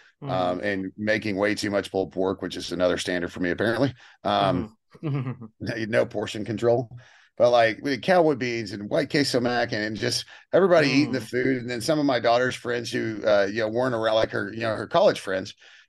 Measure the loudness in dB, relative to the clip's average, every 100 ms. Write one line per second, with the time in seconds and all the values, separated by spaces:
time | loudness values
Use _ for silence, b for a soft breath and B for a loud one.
0 | b _ -6 -2 -2 -2 -4 -4 -6 -4
1 | -2 0 -2 0 0 0 -2 -2 -2 -2
2 | -2 -2 -2 -2 -6 -8 -8 0 0 0
3 | -2 -4 -4 -4 -4 0 -2 0 -2 -2
4 | b b -2 2 2 0 -4 -12 _ -10
5 | -6 -4 -6 -10 -16 _ -10 -8 -2 0
6 | 0 -4 -6 -6 -6 0 2 2 0 B
7 | B B B 2 4 6 4 2 -4 -2
8 | 4 4 4 2 -2 -2 -6 -8 -2 -2
9 | 0 0 2 0 0 0 -2 -2 -4 -4
10 | -4 -4 B B B 2 6 6 6 4
11 | 2 -2 -4 -2 0 -2 -4 -4 -2 0
12 | 2 2 4 4 2 -2 -6 -6 -4 -4
13 | -4 -2 2 4 2 0 -2 0 0 0
14 | 2 2 2 -2 -6 -4 -4 -4 0 4
15 | 4 2 -2 -4 -6 -12 b b